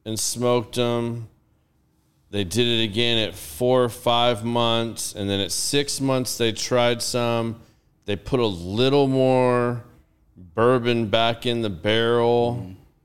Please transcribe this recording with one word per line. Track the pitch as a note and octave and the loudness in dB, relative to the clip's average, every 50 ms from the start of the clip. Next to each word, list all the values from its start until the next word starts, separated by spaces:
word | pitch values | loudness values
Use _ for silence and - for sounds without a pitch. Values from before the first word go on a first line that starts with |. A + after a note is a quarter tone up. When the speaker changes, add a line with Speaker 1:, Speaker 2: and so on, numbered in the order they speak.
| - | -10
Speaker 1:
and | A2 A2 G#2+ | -8 -6 -4
smoked | - - - A#2+ B2 A#2+ B2 B2 G#2+ - - | -4 -6 -4 -2 0 2 2 0 0 -2 -2
'em. | A#2+ A#2+ A#2+ A#2+ A#2+ A#2 A#2 A#2 A#2 A2+ - _ _ _ _ _ _ _ _ _ _ _ _ _ _ _ _ _ _ _ _ | -2 0 0 0 -2 -2 -4 -6 -8 -10 -14 _ _ _ _ _ _ _ _ _ _ _ _ _ _ _ _ _ _ _ _
They | G2 G2+ G2+ | -6 -4 -4
did | F2 G2 A#2+ B2 | -2 0 0 2
it | A#2+ A#2 A2+ A2+ | 2 2 0 0
again | G#2+ F#2+ A#2 A#2+ A#2+ A#2 | 0 0 0 0 2 2
at | A2+ G#2+ F#2+ - | 0 0 -2 -4
four | - - - - - B2 B2 B2+ B2+ B2 | -10 -14 -14 -6 -2 0 2 4 4 2
or | A2+ | 0
five | - - - A#2+ A#2 A#2+ A#2+ B2 A#2+ G#2+ A2+ | -2 -2 0 0 2 2 2 2 0 0 -2
months, | A#2 A#2 A#2+ A#2 A#2 A#2 A#2 A#2 A2+ G2+ - - - - | -2 0 0 2 2 2 0 -2 -4 -6 -8 -10 -8 -8
and | G#2 G2 G2+ | -6 -4 -2
then | G2 G2 | -2 -2
at | G2 F2 | -2 -4
six | - - - - C#3+ C#3+ C#3+ C#3+ - - | -4 -4 -4 -2 -2 -2 -2 -2 -4 -4
months | C3+ C3+ C3 B2+ B2 - - | -2 0 0 -2 -2 -4 -2
they | - A#2 A2+ | -2 -2 -2
tried | G#2 - - - B2+ B2 A#2+ A#2+ A#2+ A2+ | -2 -2 -4 0 0 2 2 2 0 -2
some. | - - - A#2+ A#2+ A#2 A#2 A#2 A2+ A2+ A2 - - - _ _ _ _ _ _ _ | -4 -4 -2 -2 0 0 0 -2 -2 -4 -6 -10 -14 -20 _ _ _ _ _ _ _
They | G#2 G2+ | -6 -6
put | - - - C#3 B2 | -6 -4 -2 0 0
a | A#2 | 0
little | G#2+ F#2 E2+ E2+ F#2 G2 A#2 B2+ C3+ C#3 C#3+ C#3 | 0 -2 -4 -6 -4 0 2 2 4 4 4 4
more | C3 C3 C3 C3 C3 B2+ B2+ B2+ B2 B2 B2 A#2+ A#2+ A#2+ A#2 - - - - _ _ _ _ _ _ _ | 4 2 2 2 4 4 4 2 2 2 2 0 0 -2 -4 -8 -14 -20 -20 _ _ _ _ _ _ _
bourbon | - F2+ E2+ - A2 A2+ B2 C3 B2+ A#2 A#2+ A#2 A#2 A2+ | -20 -20 -6 0 2 4 4 4 4 2 2 2 2 2
back | G2 A2+ A2+ A2+ A#2 A#2 - - | 2 2 2 2 2 0 -2 -2
in | B2 A#2 A#2 A2+ | -2 -2 -2 -2
the | G#2+ | -4
barrel | F2+ D#2+ - G#2 A2 A2+ A#2 A#2 A#2+ A#2+ A#2 A#2+ A#2+ A#2+ A#2+ A#2+ A#2+ - | -4 -2 0 0 2 2 2 2 2 2 4 4 4 2 2 0 -2 -4
Speaker 2:
Mm-hmm. | F#2 F#2 G2 G2 - _ _ _ | -8 -10 -14 -18 -20 _ _ _